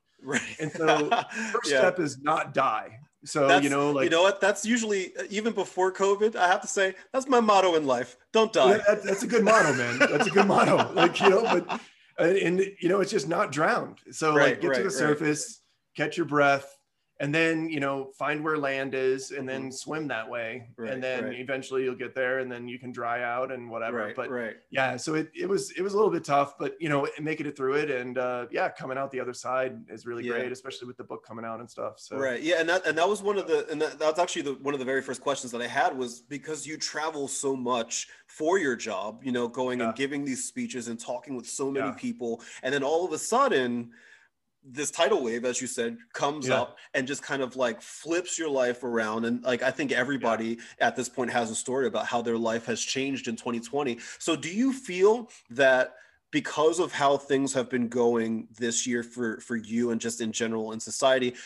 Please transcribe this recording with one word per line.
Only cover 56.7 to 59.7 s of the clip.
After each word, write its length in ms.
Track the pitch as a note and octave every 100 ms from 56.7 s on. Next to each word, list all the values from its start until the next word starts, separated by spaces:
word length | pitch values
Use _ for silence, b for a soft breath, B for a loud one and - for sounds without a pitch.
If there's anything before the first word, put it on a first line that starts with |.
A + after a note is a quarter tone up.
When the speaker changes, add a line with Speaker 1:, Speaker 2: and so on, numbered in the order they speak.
| E3+
Speaker 1:
of 140 | E3
how 220 | - C#3+ C#3
things 380 | - C#3 C#3
have 160 | C3+ A#2
been 200 | B2+ A#2
going 580 | B2 A#2 A#2 A2+ A2+ - -
this 300 | A#2+ A2+ B2+
year 160 | A#2+
for, 360 | A#2 B2 A2+ G#2
for 160 | - A#2
you 360 | G2